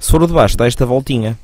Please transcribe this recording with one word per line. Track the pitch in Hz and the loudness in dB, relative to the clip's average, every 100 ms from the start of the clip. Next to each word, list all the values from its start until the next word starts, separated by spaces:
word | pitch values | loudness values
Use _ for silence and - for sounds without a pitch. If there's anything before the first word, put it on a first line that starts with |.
se | - | -2
for | 160 | 0
o | 170 | 2
de | |
baixo | 165 104 - | 2 2 2
dá | 120 | 0
esta | - 123 | 0 0
voltinha, | 131 135 127 110 117 | -2 -2 -4 -4 -8